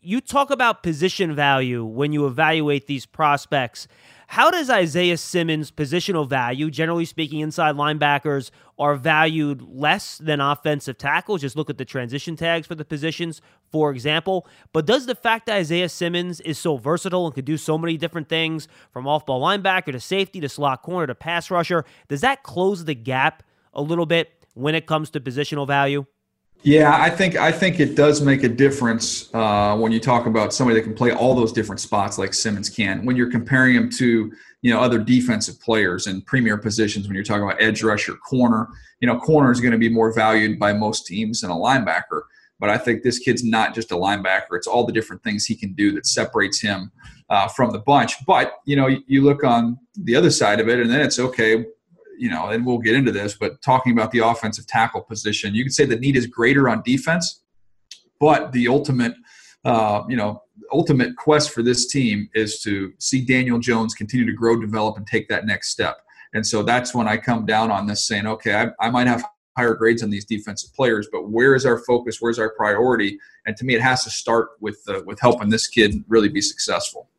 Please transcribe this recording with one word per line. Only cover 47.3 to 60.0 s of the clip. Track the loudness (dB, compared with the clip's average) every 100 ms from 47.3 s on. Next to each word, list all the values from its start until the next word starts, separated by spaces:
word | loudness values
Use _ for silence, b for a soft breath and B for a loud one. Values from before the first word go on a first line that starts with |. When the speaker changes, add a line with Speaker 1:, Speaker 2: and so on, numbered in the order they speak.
Speaker 2:
uh, | 0 0
from | 0 0
the | 0
bunch. | 2 4 2 -4 0
But, | 2 2 -6 -2
you | 0
know, | 2
you, | 0 2
you | 4
look | 4 4
on | 2 4 2 -2 _ -10
the | 0 4
other | 4
side | 4 2 2
of | 2
it, | 2
and | 2
then | 2
it's | 0 0
okay, | -2 0 2 2 0 -14 _ _ -20 -6
you | -4
know, | -4 -4
and | -2
we'll | 0 0
get | 2
into | 2 2
this, | 0 -6
but | -4 -8 -4
talking | 0 2 4
about | 2 2
the | 2
offensive | 2 0 -4 -8 -4
tackle | 0 0 -2
position, | -10 -10 -6 -4 -2 -2
you |
could | -2
say | 0 2
the | 2
need | 2 0
is | 0
greater | 0 2 4 4
on | 2 0
defense, | 0 0 -2 -2 -8 _ _ _ _ _ -20 _ _
but | 4 4 2
the | 0 2
ultimate, | 2 2 0 0 -4 b b b b 0
uh, | 2 2 0